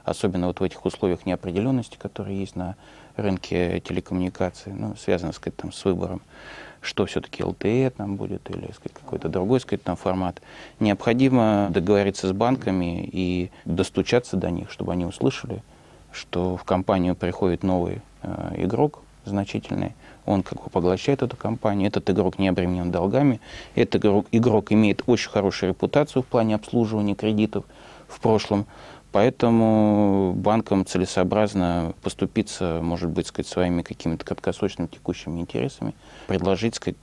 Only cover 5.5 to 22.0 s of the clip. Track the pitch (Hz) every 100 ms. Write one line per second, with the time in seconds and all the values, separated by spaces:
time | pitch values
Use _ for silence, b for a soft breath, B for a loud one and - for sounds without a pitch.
5.5 | - - - 98 90 90 90 - B B
6.5 | B B B - - 95 - - - 90
7.5 | 90 104 120 131 - 101 98 101 92 -
8.5 | 92 87 - - - 131 127 82 92 95
9.5 | 127 - 101 - 87 95 92 92 - B
10.5 | B B B 107 98 - 117 135 127 110
11.5 | 104 101 90 90 104 98 - 95 95 117
12.5 | 131 104 95 87 90 87 90 90 90 87
13.5 | B - 87 95 - 90 120 - 98 87
14.5 | 87 - - 92 87 87 - 131 - 117
15.5 | 98 - b b b b - - 90 92
16.5 | 90 - 95 95 95 90 90 90 - 95
17.5 | 85 95 90 87 92 - - - 85 85
18.5 | 87 90 113 147 - - - 104 101 101
19.5 | 107 - 95 95 - B B - 101 -
20.5 | - - - 87 92 - 139 123 - 104
21.5 | 113 110 101 98 101